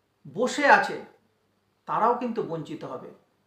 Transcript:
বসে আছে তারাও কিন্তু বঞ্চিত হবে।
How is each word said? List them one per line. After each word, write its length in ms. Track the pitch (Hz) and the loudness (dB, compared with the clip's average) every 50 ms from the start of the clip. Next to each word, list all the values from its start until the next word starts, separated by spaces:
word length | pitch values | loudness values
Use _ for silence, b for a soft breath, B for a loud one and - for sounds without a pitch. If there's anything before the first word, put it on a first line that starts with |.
| _ _ _ _ - 151 131 | _ _ _ _ -20 -12 -6
বসে 320 | 175 247 247 - - 294 277 | -4 -2 -2 0 2 6 6
আছে 360 | 220 190 - - 151 - - - - _ _ _ _ _ _ _ _ _ _ _ _ _ _ | 6 6 6 2 -4 -8 -12 -16 -20 _ _ _ _ _ _ _ _ _ _ _ _ _ _
তারাও 300 | - 151 160 208 233 240 | -6 -2 2 2 2 2
কিন্তু 280 | 233 254 240 220 - 175 | 2 -2 -4 -4 -4 -6
বঞ্চিত 400 | 143 165 160 151 - 160 - - | -4 -6 -8 -8 -10 -12 -12 -12
হবে। 260 | 139 - - - - - - _ _ _ _ _ | -12 -12 -12 -14 -16 -20 -20 _ _ _ _ _